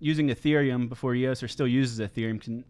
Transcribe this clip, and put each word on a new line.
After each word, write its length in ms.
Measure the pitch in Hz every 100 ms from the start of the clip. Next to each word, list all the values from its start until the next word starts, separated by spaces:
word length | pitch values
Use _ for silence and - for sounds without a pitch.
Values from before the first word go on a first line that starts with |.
using 300 | 151 156 143
Ethereum 580 | - 151 151 139 123 120
before 260 | 123 127
eos 300 | 123 131 123
or 40 | 120
still 200 | - 127
uses 320 | 127 127 113
Ethereum 400 | 104 - 113 110
can 240 | 117 117